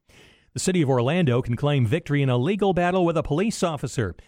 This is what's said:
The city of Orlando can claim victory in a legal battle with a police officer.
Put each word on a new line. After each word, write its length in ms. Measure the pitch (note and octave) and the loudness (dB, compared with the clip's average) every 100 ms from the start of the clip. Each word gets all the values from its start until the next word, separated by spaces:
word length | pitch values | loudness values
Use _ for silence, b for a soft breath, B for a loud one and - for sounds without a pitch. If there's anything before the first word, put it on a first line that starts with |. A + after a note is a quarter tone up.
| b b b b b | b b b b b
The 60 | - | -6
city 220 | - F#3 | 0 2
of 80 | C3+ | 2
Orlando 520 | C3 A#2+ E3+ D#3+ A#2+ | 2 2 2 2 2
can 140 | C3 A#2+ | 0 -2
claim 300 | C#3+ D3 A#2 | 0 2 2
victory 360 | D3+ - C#3+ | 0 -2 0
in 60 | C#3 | 2
a 80 | B2 | 0
legal 360 | C3 G#3 G3+ | 0 0 0
battle 320 | F3+ F3 F#3 E3+ | 2 0 2 2
with 100 | E3 | 0
a 80 | |
police 400 | C#3+ D3 A3 - | -2 -2 -2 -2
officer. 500 | F3+ D3+ C#3 - G2+ - | -4 -4 -6 -4 -4 -6